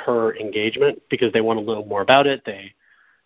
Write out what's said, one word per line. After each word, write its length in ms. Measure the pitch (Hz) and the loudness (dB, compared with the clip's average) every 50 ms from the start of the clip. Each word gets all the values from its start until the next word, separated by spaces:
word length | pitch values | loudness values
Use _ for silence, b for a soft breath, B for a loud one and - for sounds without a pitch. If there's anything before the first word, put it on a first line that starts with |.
| - | -2
per 300 | 127 120 117 113 110 110 110 | -2 0 2 2 0 -2 -4
engagement 640 | 107 104 98 107 107 110 - 127 139 143 135 - - - | -6 -6 -4 -2 -2 -2 0 2 0 0 0 -2 -6 -6
because 220 | 135 117 123 113 104 | -2 0 0 2 2
they 80 | 113 | 2
want 180 | 110 113 113 110 | 2 0 0 -2
a 20 | |
little 240 | 107 113 110 107 107 | -2 -4 -6 -6 -6
more 160 | 104 104 101 | -4 -4 -2
about 240 | 98 113 131 139 139 | 2 4 4 6 4
it. 180 | 143 135 - - | 4 0 -4 -6
They, 280 | 117 101 95 98 98 - _ b b b b b b b b b | -10 -12 -12 -12 -20 -20 _ b b b b b b b b b